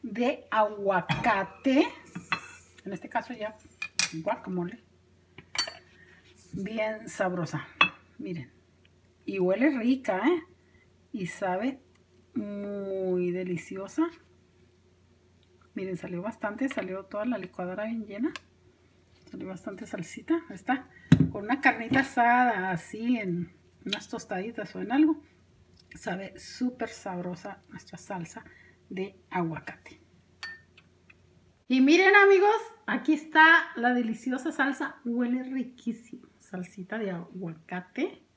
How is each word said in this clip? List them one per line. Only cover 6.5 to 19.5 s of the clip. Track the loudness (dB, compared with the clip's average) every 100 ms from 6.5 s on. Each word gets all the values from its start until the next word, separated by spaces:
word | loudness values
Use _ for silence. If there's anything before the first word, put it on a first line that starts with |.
Bien | -8 -6 -2 -4 -4 -10
sabrosa. | -4 -2 -2 -4 -6 -10 0 0 0 _ _
Miren. | -10 -10 -12 _ _ _ _ _ _ _
Y | -8 0
huele | 2 4 4 4
rica, | 2 0 0 2 4
¿eh? | 2 -2 _ _ _ _ _ _
Y | -8 -8
sabe | -4 -2 0 -2 -6 _ _ _ _ _
muy | -8 -6 -8 -8 -6 -6 -4 0 0 0
deliciosa. | -2 -4 -6 -6 -10 -6 0 0 -2 _ _ _ _ _ _ _ _ _ _ _ _ _ _ _
Miren, | -10 -6 -8
salió | -6 -6
bastante. | -8 -6 -6 -4 -4
Salió | -4 -6 -8
toda | -8 -6 -4
la | -4
licuadora | -6 -8 -6 -6
bien | -6 -6 -8
llena. | -4 -4 -4 _ _ _ _ _ _ _ _ -18
Salió | -12
bastante | -12